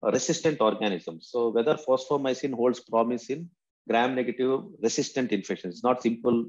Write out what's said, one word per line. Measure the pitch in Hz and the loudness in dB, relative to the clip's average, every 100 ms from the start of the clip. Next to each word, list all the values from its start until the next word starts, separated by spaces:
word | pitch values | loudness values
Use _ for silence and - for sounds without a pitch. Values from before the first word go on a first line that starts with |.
uh, | 110 | 0
resistant | 123 - - 165 151 | 0 0 0 0 2
organisms. | 110 107 107 90 - 82 - | 2 2 -2 -2 -6 -14 -8
So | 123 117 | -2 0
whether | 113 117 | 2 2
fosfomycin | 143 - 131 - 143 135 127 143 | 0 2 0 2 -2 0 -2 -2
holds | 120 123 117 | 0 0 0
promise | - 113 113 120 - | 0 0 2 -2 -4
in | 143 175 _ _ _ - | -8 -8 _ _ _ -2
gram-negative | 113 123 127 120 117 127 135 - - | 2 2 0 -2 0 0 0 -4 -4
resistant | 110 - 135 139 123 | -2 0 -2 -2 -2
infections. | 101 - 92 90 | -2 -4 -6 -8
It's | 87 | -4
not | 123 123 | 0 2
simple, | 117 117 127 117 | 0 0 0 0